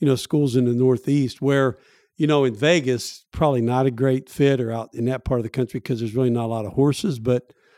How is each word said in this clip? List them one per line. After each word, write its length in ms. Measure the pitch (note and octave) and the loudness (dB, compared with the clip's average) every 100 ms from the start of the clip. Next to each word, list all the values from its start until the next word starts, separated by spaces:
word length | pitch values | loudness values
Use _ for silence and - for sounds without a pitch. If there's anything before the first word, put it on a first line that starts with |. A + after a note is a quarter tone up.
you 60 | D3 | 0
know, 100 | B2+ | 0
schools 380 | - D3+ C#3+ | 0 0 0
in 120 | B2 B2 | 2 0
the 80 | |
Northeast 680 | A#2+ C3 B2 - C#3+ B2+ - | 2 2 2 0 0 -2 -2
where, 380 | C3+ C#3 C3+ - _ _ _ - | 0 2 2 -2 _ _ _ -2
you 80 | D3+ | 2
know, 180 | D3 | 2
in 100 | C3 | 2
Vegas, 680 | G#2+ D3 F3 C3 A#2+ - - _ | 2 2 2 0 -4 -6 -16 _
probably 300 | - D#3 B2+ | -2 0 2
not 240 | A#2 B2+ C3 | 0 2 0
a 40 | |
great 380 | A#2 C3+ C3 - | 0 0 0 -4
fit 320 | - C#3 C3 | 0 2 2
or 100 | A#2 | -2
out 200 | A2+ A2+ | -6 -8
in 140 | - A#2 | -4 -4
that 180 | C3 | -4
part 160 | - B2+ | -2 -4
of 40 | |
the 40 | A2 | -2
country 300 | - B2 B2+ | -4 -4 -6
'cause 200 | - A#2+ | -6 -6
there's 140 | A2+ | -4
really 140 | A2+ B2+ | -2 0
not 160 | A#2+ | 0
a 80 | A2+ | -2
lot 140 | A2+ G2+ | -6 -4
of 60 | |
horses. 440 | C3 C#3+ C#3 G#3 B2 | 0 2 2 -4 -2
But, 360 | A2+ B2 - _ _ | -2 -2 -4 _ _